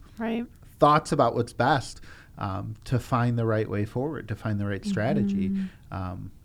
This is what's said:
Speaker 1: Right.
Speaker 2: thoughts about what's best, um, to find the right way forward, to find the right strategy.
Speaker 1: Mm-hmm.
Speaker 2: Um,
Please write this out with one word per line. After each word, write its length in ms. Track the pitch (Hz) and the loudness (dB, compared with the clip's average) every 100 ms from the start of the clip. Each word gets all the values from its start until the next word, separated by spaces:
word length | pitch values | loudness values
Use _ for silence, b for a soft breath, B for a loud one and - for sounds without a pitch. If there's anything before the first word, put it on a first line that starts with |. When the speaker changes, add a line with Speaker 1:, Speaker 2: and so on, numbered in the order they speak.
| - - | -16 -8
Speaker 1:
Right. 260 | 233 226 240 - - - | -4 -4 -6 -12 -8 4
Speaker 2:
thoughts 340 | 147 151 - | 6 6 4
about 220 | 147 120 123 | 2 4 2
what's 180 | 113 | -4
best, 480 | - 123 143 - - B B B - | 2 2 2 0 -12 B B B -8
um, 380 | 101 95 110 113 | -6 -4 -8 -10
to 160 | - 127 | -2 -2
find 400 | - 123 120 117 | 0 2 2 2
the 60 | 113 | 2
right 220 | 110 107 | 0 0
way 160 | 104 101 | -2 -2
forward, 420 | 123 143 135 107 | -4 -4 -6 -8
to 80 | 110 | -6
find 240 | 110 104 | -4 -2
the 80 | 101 | -2
right 180 | 98 208 | -4 -2
strategy. 640 | 185 113 208 202 196 196 | 0 0 2 2 0 0
Speaker 1:
Mm-hmm. 160 | 196 190 B - 92 | -2 -4 B -12 -8
Speaker 2:
Um, 360 | 92 95 95 - | -8 -8 -12 -12